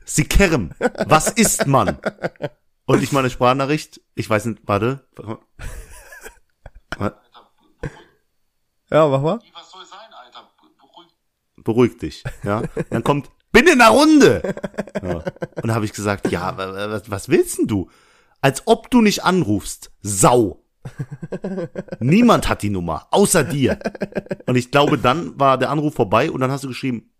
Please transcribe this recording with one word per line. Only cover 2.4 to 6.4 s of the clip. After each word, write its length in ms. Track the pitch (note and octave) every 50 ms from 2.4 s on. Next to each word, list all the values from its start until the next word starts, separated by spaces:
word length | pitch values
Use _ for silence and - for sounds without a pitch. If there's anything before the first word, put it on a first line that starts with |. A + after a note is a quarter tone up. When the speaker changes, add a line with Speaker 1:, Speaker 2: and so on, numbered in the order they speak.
| D3+ C#3+ - _ _ _ _ _ _
Speaker 1:
Und 160 | - C3 C#3 C#3
ich 100 | A#2+ -
meine 180 | C#3 C3 B2
Sprachnachricht, 680 | - - B2+ B2 B2+ C#3 C#3 C3 D3+ D3+ - - _ - _ _ _
ich 140 | - - -
weiß 160 | A2 G#2+ G2+
nicht, 160 | A#2 G#2+ - _
warte. 400 | - G#2 G2+ G#2+ A#2+ C3+ C3+ _ _ _ - - G2+ A2 - _ _ _ - - - - - - - - - - - - - - - - _